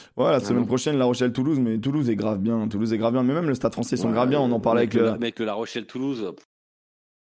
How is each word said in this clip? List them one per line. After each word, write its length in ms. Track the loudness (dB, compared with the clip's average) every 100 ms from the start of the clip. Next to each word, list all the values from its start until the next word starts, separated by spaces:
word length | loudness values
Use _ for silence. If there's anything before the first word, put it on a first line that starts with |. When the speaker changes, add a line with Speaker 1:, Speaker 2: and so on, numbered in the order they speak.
| -12 -2
Speaker 1:
Ouais, 100 | 2
la 60 | 2
Speaker 2:
Ah 40 |
Speaker 1:
semaine 200 | 2 0
Speaker 2:
non. 60 | 2
Speaker 1:
prochaine, 300 | 0 0 2
La 100 | 2
Rochelle-Toulouse, 520 | 2 0 0 0 0
mais 180 | 0 0
Toulouse 320 | 0 0 0
est 60 |
grave 240 | 0 0 0
bien. 300 | 0 0 -2
Toulouse 240 | -2 0
est 60 | 0
grave 160 | 0
bien, 100 | 2
mais 100 | 0
même 140 | 0 -2
le 60 | -2
Stade 160 | -2
Français, 240 | -4 -4 -2
ils 20 |
sont 80 | 0
Speaker 2:
Ouais, 60 |
Speaker 1:
grave 140 | 2 2
bien, 100 | 2
on 140 | 2
en 80 | 0
parlait 220 | 2 2
Speaker 2:
avec 120 | 2
Speaker 1:
avec 80 | 2
Speaker 2:
le, 60 | 2
Speaker 1:
le 40 | 0
Speaker 2:
avec 220 | -4 -4
le 40 |
La 100 | -4
Rochelle-Toulouse, 800 | -4 -6 -8 -8 -6 -6 -4 -6 -10
pff, 100 | _ _ _ _ _ _ _ _